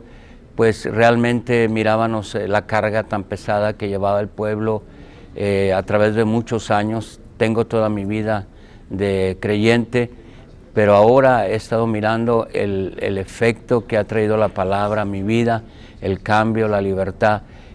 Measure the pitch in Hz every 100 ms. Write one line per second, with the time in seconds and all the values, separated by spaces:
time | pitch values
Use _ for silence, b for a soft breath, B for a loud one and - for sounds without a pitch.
0 | B B B B - - 113 104 - 107
1 | 117 117 120 120 113 120 113 110 107 110
2 | 113 113 101 110 98 104 - 107 107 110
3 | 107 107 95 98 - 104 104 - 104 98
4 | 98 101 104 - 107 107 110 107 B B
5 | B B B - 101 98 98 95 98 104
6 | 107 107 107 113 110 117 - 104 107 113
7 | 110 - - - 110 110 113 113 107 104
8 | 98 107 107 107 98 B B B - 95
9 | 101 95 95 92 104 104 110 117 113 123
10 | 117 B B B B - - - 104 101
11 | 107 131 131 123 98 107 - 113 113 107
12 | 107 113 117 117 - - 101 95 95 -
13 | - 196 190 - 117 113 - 120 - 110
14 | 101 107 107 110 104 101 95 98 104 107
15 | 101 98 98 117 117 113 B B B B
16 | 95 92 - 107 110 110 110 101 98 95
17 | 95 - 107 104 B B B